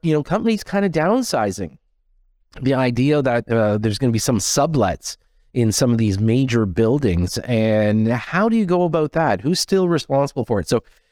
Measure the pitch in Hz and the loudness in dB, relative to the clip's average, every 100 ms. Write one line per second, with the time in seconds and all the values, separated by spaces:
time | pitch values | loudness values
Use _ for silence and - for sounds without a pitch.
0 | 165 151 - 202 226 214 - 196 196 156 | 0 0 0 -2 0 -2 -2 -2 0 0
1 | 165 247 240 120 104 95 87 - _ _ | 2 0 0 -2 -2 -4 -10 -12 _ _
2 | _ _ _ _ _ - 123 131 127 120 | _ _ _ _ _ -6 0 0 0 2
3 | 139 147 131 120 113 117 107 104 110 104 | 2 2 2 -2 0 0 2 2 0 0
4 | 127 113 - 110 - - 151 147 95 78 | 0 0 0 0 0 0 0 2 0 -2
5 | - - _ _ _ 127 110 - 127 117 | -10 -16 _ _ _ 0 0 2 2 2
6 | 110 98 110 123 131 117 101 87 113 147 | 2 2 2 2 2 0 0 0 2 2
7 | 120 87 90 - - 113 110 107 104 107 | 0 0 -2 -4 -4 0 2 2 2 2
8 | 110 120 - 170 226 226 185 175 175 160 | 0 -2 -4 -2 0 0 0 0 0 0
9 | 151 165 151 98 127 185 - 190 180 160 | -2 0 0 0 0 -2 0 0 2 0
10 | - 139 139 143 110 104 - 120 - _ | -2 -2 -2 -4 -2 -4 0 -2 -2 _
11 | _ | _